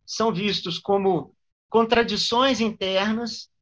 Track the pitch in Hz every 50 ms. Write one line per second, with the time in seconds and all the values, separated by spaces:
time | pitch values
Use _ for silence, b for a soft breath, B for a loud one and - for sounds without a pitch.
0 | _ - - - 220 226 190 165 208 208 185 - - 185 170 165 - - 196 202
1 | 190 190 185 156 131 - _ _ _ _ _ _ _ - - 220 226 220 226 226
2 | 233 185 202 202 - - 233 233 262 269 262 214 226 214 220 - 190 190 190 190
3 | 196 214 220 226 240 220 226 - - - _ _